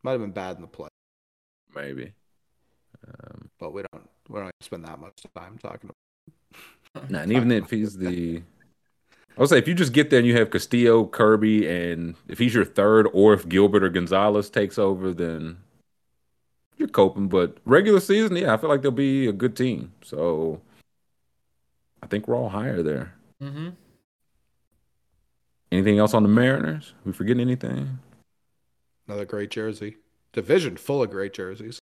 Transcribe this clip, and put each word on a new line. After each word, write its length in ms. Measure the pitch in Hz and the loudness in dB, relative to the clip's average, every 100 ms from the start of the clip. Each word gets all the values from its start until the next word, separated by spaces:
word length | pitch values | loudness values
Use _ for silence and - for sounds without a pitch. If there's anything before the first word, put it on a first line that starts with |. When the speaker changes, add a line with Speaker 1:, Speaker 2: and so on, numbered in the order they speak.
Speaker 1:
Might 100 | 127 | -6
have 80 | 131 | -6
been 120 | 101 | -6
bad 240 | 98 92 90 | -10 -12 -14
in 60 | |
the 60 | 82 | -18
play-, 200 | - 76 _ _ _ _ _ _ _ _ | -20 -20 _ _ _ _ _ _ _ _
Speaker 2:
Maybe. 380 | 143 143 65 64 _ _ _ _ _ _ _ _ _ - | -16 -14 -14 -16 _ _ _ _ _ _ _ _ _ -20
Um, 420 | - - - - _ | -20 -20 -20 -20 _
Speaker 1:
but 140 | 82 | -14
we 100 | 92 95 | -12 -14
don't, 160 | 110 _ _ _ | -18 _ _ _
we 120 | 104 | -14
don't 120 | 95 - | -14 -18
spend 240 | - 87 | -16 -16
that 140 | 80 78 | -16 -18
much 120 | 82 _ - - | -20 _ -20 -20
time 200 | 87 113 | -20 -18
talking 300 | - - 98 - _ _ - _ _ - - _ _ | -16 -16 -20 -20 _ _ -20 _ _ -20 -20 _ _
about 160 | - 135 | -18 -10
Speaker 2:
Nah, 100 | 90 | -8
and 120 | 82 | -2
even 200 | 123 120 | 0 2
if 180 | 113 95 | 0 -2
he's 260 | 110 107 95 | -6 -6 -6
the, 460 | 92 87 85 82 87 _ _ _ _ _ _ _ _ - | -6 -4 -6 -8 -12 _ _ _ _ _ _ _ _ -2
I 40 | |
would 80 | 139 | 4
say 100 | 143 | 4
if 100 | 151 | 4
you 60 | |
just 180 | 175 151 | 0 2
get 180 | 123 147 | 2 4
there 80 | 131 | 4
and 80 | 120 | 6
you 100 | 120 | 4
have 140 | 110 | 2
Castillo, 560 | - - 120 117 113 107 | -2 -2 2 6 6 2
Kirby, 600 | - 107 110 110 107 82 | 2 4 4 4 2 0
and 480 | 87 87 85 85 82 - | -2 -4 -6 -8 -12 -16
if 120 | 80 | -2
he's 140 | 120 | 0
your 100 | 110 | 2
third, 420 | 92 - 104 110 107 | 0 2 6 6 6
or 220 | 92 104 | 6 6
if 140 | 101 87 | 6 2
Gilbert 360 | 90 101 101 | 4 4 4
or 40 | 92 | 2
Gonzalez 600 | 90 87 95 104 104 104 | -2 0 2 2 0 -2
takes 280 | - 101 - | -4 -4 0
over, 340 | 98 92 95 | -2 -2 -6
then 440 | 85 85 82 80 87 _ _ _ _ _ _ _ _ _ _ _ _ | -4 -6 -6 -12 -14 _ _ _ _ _ _ _ _ _ _ _ _
you're 120 | 302 | -4
coping. 400 | - 95 101 98 | 2 2 2 0
But 300 | 92 87 - | 0 0 -4
regular 360 | - 143 208 196 | 2 4 6 2
season, 340 | 180 202 220 175 | 4 0 2 0
yeah, 160 | - | 0
I 40 | 113 | 0
feel 120 | 156 | 0
like 120 | 147 | 0
they'll 80 | 139 | 0
be 380 | 123 139 135 127 | -2 -2 0 -2
a 40 | |
good 220 | 98 123 107 | -2 -4 -2
team. 360 | 127 92 - _ | -4 -4 -10 _
So 580 | - 73 85 78 80 78 _ _ _ _ _ _ _ _ _ _ _ _ _ _ | -14 -4 -4 -2 -4 -8 _ _ _ _ _ _ _ _ _ _ _ _ _ _
I 40 | - | -6
think 200 | 104 107 | -6 -2
we're 80 | 120 | -4
all 120 | 120 | -4
higher 340 | 95 127 101 | -6 -6 -4
there. 300 | 78 71 73 _ _ _ | -2 -4 -8 _ _ _
Speaker 3:
Mm-hmm. 260 | 139 143 170 180 _ _ _ _ _ _ _ _ _ _ _ _ _ _ _ _ _ _ _ | -14 -12 -14 -16 _ _ _ _ _ _ _ _ _ _ _ _ _ _ _ _ _ _ _
Speaker 2:
Anything 260 | 90 98 104 | 0 2 4
else 160 | 107 | 4
on 80 | 113 | 4
the 60 | 104 | 4
Mariners? 680 | 110 127 135 160 156 - _ | 4 4 0 -4 -8 -12 _
We 80 | - | -12
forgetting 280 | 90 98 123 | -6 -2 0
anything? 580 | 123 127 60 131 139 131 _ _ _ _ _ _ _ _ _ _ - | 0 -4 -6 -8 -8 -10 _ _ _ _ _ _ _ _ _ _ -12
Speaker 1:
Another 180 | 101 | -10
great 260 | 101 104 104 | -8 -8 -8
jersey. 460 | - 110 104 104 - _ _ _ | -6 -8 -8 -14 -16 _ _ _
Division 440 | - 95 175 147 87 | -8 2 2 2 -8
full 260 | - 143 | -6 -2
of 80 | 113 | -2
great 220 | 98 98 | -4 -8
jerseys. 460 | - 92 101 110 117 _ | -8 -12 -12 -16 -18 _